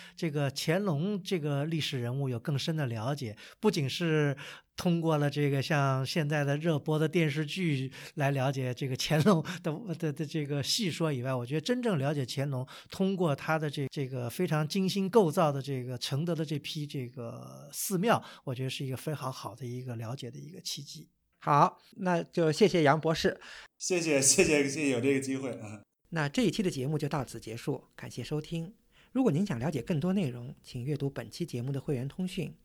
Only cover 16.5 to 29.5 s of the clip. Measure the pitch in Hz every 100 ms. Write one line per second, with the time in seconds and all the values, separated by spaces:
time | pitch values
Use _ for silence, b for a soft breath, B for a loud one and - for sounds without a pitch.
16.5 | 147 - 151 147 147 120 127 117 123 127
17.5 | 135 131 - - 185 226 185 B B -
18.5 | 110 131 - 135 127 - 151 131 131 -
19.5 | 117 123 123 127 113 113 131 123 143 143
20.5 | 180 - - 143 151 - _ _ _ -
21.5 | 147 165 - b - 185 170 170 - 160
22.5 | 151 202 175 143 156 160 160 - - B
23.5 | B B _ - 180 165 139 135 - 170
24.5 | 151 139 135 143 120 135 135 131 131 135
25.5 | 110 107 107 - _ _ 165 143 254 220
26.5 | 151 185 139 127 156 143 156 123 117 110
27.5 | 117 - 131 - - 123 123 117 151 151
28.5 | 165 165 - _ b b 247 247 151 202